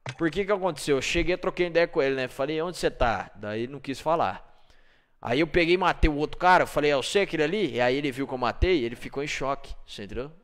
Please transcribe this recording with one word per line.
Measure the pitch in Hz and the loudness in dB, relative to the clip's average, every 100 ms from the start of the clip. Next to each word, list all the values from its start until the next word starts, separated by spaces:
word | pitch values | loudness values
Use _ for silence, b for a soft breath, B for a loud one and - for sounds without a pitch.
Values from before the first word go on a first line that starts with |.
| - 127 | -12 -4
Por | 165 | -2
que | 165 196 | 0 0
que | |
aconteceu? | 202 185 156 - 139 | 0 0 -2 0 0
Eu | |
cheguei, | 123 175 160 180 | 2 0 0 0
troquei | 185 180 175 | -2 -2 0
ideia | 165 170 | 2 2
com | 170 | 2
ele, | 139 135 | 0 0
né? | 127 | -4
Falei, | - 139 156 | -4 -4 -2
"Onde | 170 175 | -4 -2
você | 160 | -2
tá?" | - 123 101 87 - | 0 0 0 -4 -12
Daí | 104 107 | -8 -6
ele | 120 | -6
não | 139 | -8
quis | 139 175 | -10 -6
falar. | - 165 110 92 - b b b b b b b | 0 0 0 -2 -12 b b b b b b b
Aí | - 123 | -2 0
eu | 165 | 2
peguei | 175 165 180 | 2 4 4
e | |
matei | 180 - 165 | 2 4 2
o | 143 | 2
outro | 147 - | -2 2
cara. | 180 185 | 6 6
Eu | 135 | 6
falei, | - 147 | 2 2
"É | 143 | 2
você | 120 202 | 2 2
aquele | 196 160 | 2 2
ali?" | 151 202 180 | 0 0 0
E | 117 | 2
aí | 123 131 | 2 2
ele | 147 | -2
viu | 127 139 | -4 -4
que | |
eu | 131 | -2
matei, | 120 107 175 185 | -2 2 2 2
ele | 117 120 | 0 -6
ficou | 127 139 | -10 -8
em | 147 | -6
choque, | - 139 139 - - - | -4 -4 -4 -8 -14 -14
você | - | -14
entendeu? | 202 104 139 165 | -10 -8 -8 -12